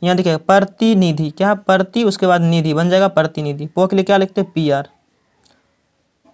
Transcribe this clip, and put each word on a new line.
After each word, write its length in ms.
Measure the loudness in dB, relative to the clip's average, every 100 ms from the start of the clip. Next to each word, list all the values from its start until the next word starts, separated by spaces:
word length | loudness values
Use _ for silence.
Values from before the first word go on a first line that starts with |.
यहाँ 140 | -2 0
देखिए 200 | 0 -2
प्रतिनिधि, 920 | 2 2 2 0 0 2 2 0 -4
क्या? 240 | -2 -2 -2
प्रति, 480 | 0 -2 -2 -2
उसके 220 | -2 0 0
बाद 160 | 2
निधि, 320 | 2 0 0
बन 160 | -2 0
जाएगा 180 | 2 0
प्रतिनिधि। 580 | 0 -2 -4 -8 -8 -6
पो 200 | -2 0
के 100 | 0
लिए 80 |
क्या 120 | 2 0
लिखते 240 | 0 -4
हैं? 100 | -4
पी 180 | -2 -2
आर, 180 | -2 -6 _ _ _ _ _ _ _ _ _ _ _ _ _ _